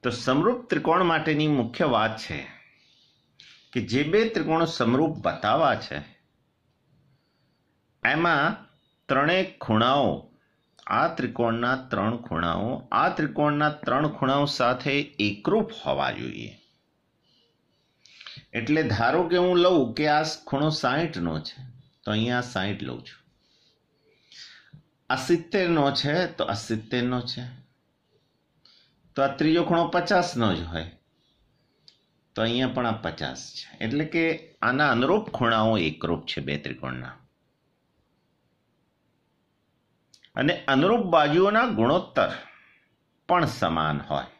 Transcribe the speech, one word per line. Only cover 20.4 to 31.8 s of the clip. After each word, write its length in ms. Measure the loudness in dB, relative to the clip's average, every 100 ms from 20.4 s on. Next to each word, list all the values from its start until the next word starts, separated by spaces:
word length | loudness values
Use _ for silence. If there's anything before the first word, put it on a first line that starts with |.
| -4
ખૂણો 240 | 0 0 0
સાઈઠ 400 | 0 0 -2 -4 -4
નો 80 | -4
છે, 180 | -8 -16 -20 -20 -20 _
તો 80 | -2
અહીંયા 360 | 0 0 0 -2
સાઈઠ 340 | -4 -4 -4 -6
લઉં 160 | -10
છું. 160 | -14 -20 _ _ _ _ _ _ _ _ _ _ _ -20 -20 -20 _ -20 _ _ _
આ 120 | -4 2
સિત્તેર 420 | 0 2 0 2
નો 160 | 4 2 2
છે, 140 | 0 0 -2 -4
તો 60 | -4
આ 80 | -4 -4
સિત્તેર 400 | -6 -2 -2 0
નો 80 | -2
છે. 220 | -4 -10 -12 -16 -20 _ _ _ _ _ _ _ _ _ _ _ _ _ _ -2
તો 60 |
આ 120 | 0 2
ત્રીજો 220 | 2 4
ખૂણો 200 | 2 2 2
પચાસ 380 | 0 2 2 2 0
નો 120 | 0
જ 60 | 0 -4
હોય, 180 | -8 -10 -16 _ _ _ _ _ _ _ _